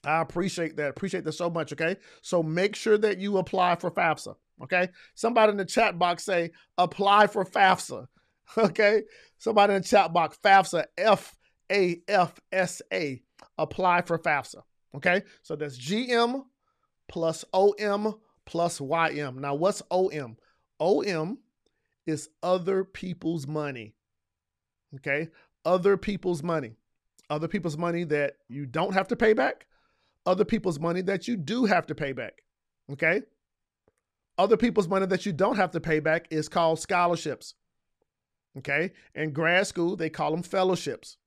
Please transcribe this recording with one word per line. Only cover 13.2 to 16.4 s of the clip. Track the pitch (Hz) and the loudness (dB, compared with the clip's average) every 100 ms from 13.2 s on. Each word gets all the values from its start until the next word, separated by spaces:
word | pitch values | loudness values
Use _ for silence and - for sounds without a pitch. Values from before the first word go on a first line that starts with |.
| _ _ - - | _ _ -16 -6
apply | - - 185 175 | -6 0 2 2
for | 170 165 | 0 -4
fafsa, | 170 147 - - _ _ _ | 0 -2 -4 -18 _ _ _
okay? | 165 180 180 185 _ | -4 0 0 -2 _
So | - 151 | -12 -8
that's | 147 123 | -8 -10
G | 127 208 247 | -4 -4 0
M | 240 233 269 | 2 2 0